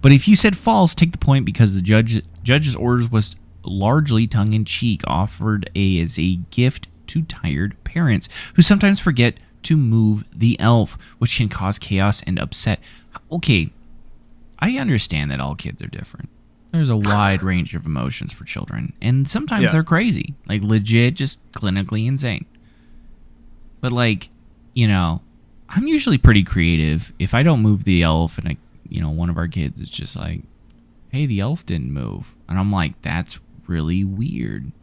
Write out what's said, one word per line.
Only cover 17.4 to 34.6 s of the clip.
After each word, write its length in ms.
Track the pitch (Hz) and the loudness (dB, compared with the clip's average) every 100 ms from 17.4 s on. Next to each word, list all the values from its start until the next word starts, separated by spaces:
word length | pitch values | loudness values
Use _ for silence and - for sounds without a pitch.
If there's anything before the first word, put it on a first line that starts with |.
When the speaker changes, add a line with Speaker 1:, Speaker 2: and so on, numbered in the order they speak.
Speaker 1:
range 320 | 92 92 73 | 0 -2 -2
of 120 | 85 78 | -6 -6
emotions 460 | 73 64 65 - | -6 -4 -6 -10
for 100 | - | -12
children, 480 | - - - 53 - - | -12 -10 -10 -8 -10 -6
and 260 | - 127 139 | -4 -2 -2
sometimes 340 | 214 285 226 | -4 -4 0
Speaker 2:
Yeah. 60 | 123 | 2
Speaker 1:
they're 120 | 160 | 2
crazy, 500 | 160 165 226 135 - - - | 0 0 0 -2 -6 -12 -6
like, 140 | 104 | -4
legit, 520 | 104 110 104 113 120 | 0 0 2 2 2
just 360 | - 135 - - | 0 -4 -4 -8
clinically 540 | - 104 95 95 110 110 | -8 -4 -2 -4 -4 -2
insane. 380 | 135 131 98 - - - - - - - - - - - - - - | -2 -4 -6 -10 -20 -20 -20 -20 -20 -20 -20 -20 -20 -20 -20 -20 -8
But, 120 | 131 | -4
like, 360 | 120 120 104 - - - _ - | 0 0 0 -6 -20 -20 _ -10
you 120 | - 110 | 0 2
know, 320 | 98 85 80 - - _ - - | 2 2 -2 -8 -20 _ -20 -4
I'm 180 | - 277 | -2 0
usually 320 | 311 262 143 | 0 2 4
pretty 260 | 127 107 | 6 6
creative. 680 | 92 - 85 82 78 78 - - | 2 0 2 2 0 -2 -6 -6
If 160 | 92 | -2
I 80 | 117 | 0
don't 200 | 151 147 | 2 2
move 220 | 107 101 | 2 2
the 180 | 101 87 | 2 2
elf 360 | 82 80 82 - | 2 2 -2 -4
and, 100 | 87 | -8
I, 80 | 76 _ - - | -8 _ -20 -10
you 120 | - | -6
know, 100 | 80 | -4
one 200 | 78 85 | -2 -2
of 60 | 82 | -2
our 100 | 85 | -4
kids 320 | 85 71 - | -4 -6 -6
is 100 | - | -12
just 260 | - - - | -12 -12 -10
like, 260 | 78 82 - _ - - _ _ - | -10 -10 -12 _ -20 -20 _ _ -10
"Hey, 160 | 131 147 | -4 -2
the 140 | 104 | -2
elf 240 | 104 165 - | -2 -6 -6
didn't 260 | 85 64 | -6 -6
move." 420 | 69 58 50 50 - - | -6 -8 -10 -14 -20 -6
And 100 | 90 | -2
I'm 120 | 98 | 0
like, 280 | 101 78 - | 0 -2 -6
"That's 360 | - 82 85 - - - - | -6 -6 -6 -10 -14 -20 -8
really 380 | 85 78 90 | -4 -2 -2
weird. 680 | 98 95 123 - 58 73 | -2 -4 -6 -6 -8 -8